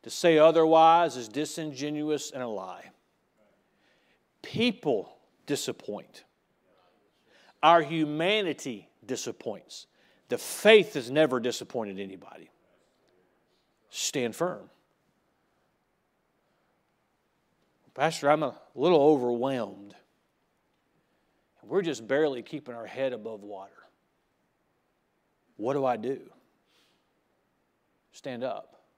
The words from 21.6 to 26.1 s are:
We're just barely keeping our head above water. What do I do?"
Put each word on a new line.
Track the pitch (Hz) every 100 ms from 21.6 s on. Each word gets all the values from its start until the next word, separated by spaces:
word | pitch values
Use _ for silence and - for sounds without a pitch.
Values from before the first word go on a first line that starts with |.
We're | 101 160
just | 165 135 110
barely | 135 156 127
keeping | - 151 - 117
our | 113
head | 123 135
above | 123 107 107
water. | 101 98 98 - - _ _ _ _ _ _ _ _ _ _ _ _ _ _ _ _ _
What | 110
do | 139
I | 131 117
do?" | 113